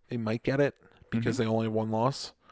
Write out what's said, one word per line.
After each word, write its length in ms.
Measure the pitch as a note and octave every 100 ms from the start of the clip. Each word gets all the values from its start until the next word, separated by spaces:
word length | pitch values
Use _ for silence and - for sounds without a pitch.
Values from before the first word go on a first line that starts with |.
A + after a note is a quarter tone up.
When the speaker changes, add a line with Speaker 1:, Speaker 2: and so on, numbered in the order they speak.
| -
Speaker 1:
they 80 | B2
might 280 | A2 A2+
get 160 | - C#3
it 140 | C#3+ - - - -
because 260 | A#2 A#2 A#2
Speaker 2:
Mm-hmm. 60 |
Speaker 1:
they 60 | A2+
only 160 | A2+ A2+
have 60 |
one 180 | A2 A2
loss. 420 | A2 B2 C#3+ - - _